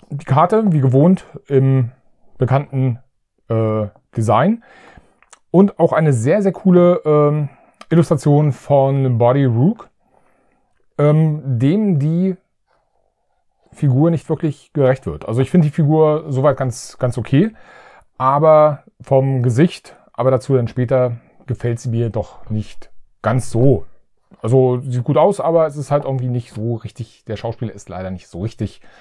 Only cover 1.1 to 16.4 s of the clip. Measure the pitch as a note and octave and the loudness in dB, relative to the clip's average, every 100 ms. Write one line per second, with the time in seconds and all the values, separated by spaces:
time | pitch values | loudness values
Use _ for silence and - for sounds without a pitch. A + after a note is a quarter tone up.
1.1 | F#3+ - - - C3+ C3+ C3 A#2 _ _ | 2 -2 -20 -2 0 2 2 -2 _ _
2.1 | _ - - B2 C3+ C#3+ C3+ C3 A#2 _ | _ -16 -6 -2 -2 -2 -4 -4 -4 _
3.1 | _ _ _ - A2+ A2 A2 G#2 _ _ | _ _ _ -6 -2 -2 -2 -6 _ _
4.1 | - A2 A2 F3 A#3 _ - - - _ | -6 0 2 2 -2 _ -20 -20 -20 _
5.1 | _ _ _ - E3+ G3+ - E3 - D#3 | _ _ _ 0 2 2 2 0 2 0
6.1 | B2 A2 G#3 G3 F3 F#3+ F3+ F3 F3 D3+ | 0 0 0 0 0 2 4 4 2 0
7.1 | D3+ D3 D3+ C#3+ _ _ _ - E3 D3+ | 2 2 -2 -6 _ _ _ -2 0 2
8.1 | D#3+ D3+ C#3+ D3+ - - C#3+ C3+ C#3 C3 | 0 2 2 0 -4 -2 0 2 0 -2
9.1 | A#2 A#2+ C#3 C3 A2+ D#3+ A#3 - _ _ | 0 0 2 0 2 0 -2 -12 _ _
10.1 | _ _ _ _ _ _ _ _ - D3 | _ _ _ _ _ _ _ _ -2 2
11.1 | D3+ D#3+ D3+ C#3 A#2+ C3+ G3+ G#3 D3+ D3+ | 2 0 -2 -4 0 0 2 0 0 0
12.1 | E3 F#3+ F3+ _ _ _ _ _ _ _ | 0 -2 -4 _ _ _ _ _ _ _
13.1 | _ _ _ _ _ _ - C#3+ B2+ E3 | _ _ _ _ _ _ -4 0 2 2
14.1 | E3 - D#3 D#3 - _ D3 B2+ C3+ - | 0 -4 -6 -6 -8 _ -2 0 0 -4
15.1 | D2+ - A#2 C3 F3+ D3+ - D3 D#3 D#3 | -10 -6 -2 2 2 2 0 0 2 2
16.1 | D3+ D#3 C3 | 0 -4 0